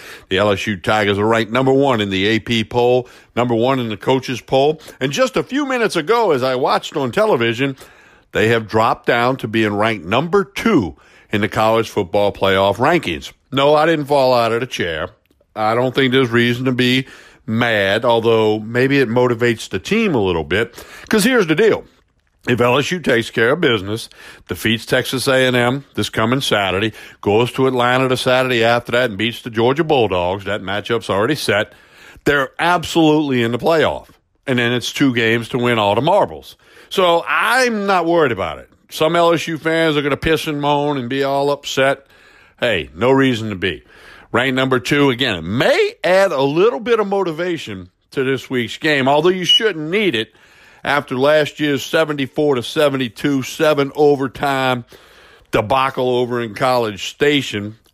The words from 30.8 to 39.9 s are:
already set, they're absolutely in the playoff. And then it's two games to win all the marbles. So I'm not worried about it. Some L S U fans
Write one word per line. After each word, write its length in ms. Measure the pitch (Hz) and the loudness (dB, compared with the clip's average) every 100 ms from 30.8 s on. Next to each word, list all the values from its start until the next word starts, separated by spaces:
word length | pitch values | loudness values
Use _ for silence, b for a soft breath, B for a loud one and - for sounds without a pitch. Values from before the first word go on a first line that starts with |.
| 104 117 - | -4 -4 -2
already 240 | 98 117 | -2 0
set, 400 | 156 - 104 110 B B B B B | -2 0 0 -2 B B B B B
they're 260 | - 143 135 - | 0 0 0 -2
absolutely 840 | 165 175 151 170 156 151 147 127 | 0 0 0 2 4 4 2 0
in 100 | 117 | 0
the 60 | 117 | -2
playoff. 520 | 156 165 110 71 - _ _ _ - | 0 2 2 -2 -10 _ _ _ -4
And 120 | 123 | -2
then 140 | 120 | 0
it's 200 | 123 - | -2 -4
two 200 | - 143 | 0 0
games 360 | 120 113 117 113 | 2 2 0 -2
to 80 | 123 | -2
win 200 | 120 113 | 0 2
all 160 | 101 | 2
the 60 | 104 | 2
marbles. 560 | 147 196 117 76 - - B B B | 2 2 2 -4 -18 -20 B B B
So 340 | - 180 170 131 | 0 2 2 0
I'm 580 | 156 202 247 247 220 196 | -2 2 2 2 0 0
not 200 | 185 165 | 0 2
worried 260 | 170 143 | 2 2
about 280 | 98 85 67 | 0 -4 -8
it. 100 | 64 _ - | -14 _ -16
Some 260 | - 156 | -2 0
L 200 | 170 170 | 2 2
S 120 | 165 170 | 2 -2
U 120 | 160 | -6
fans 380 | 160 160 165 | -2 0 2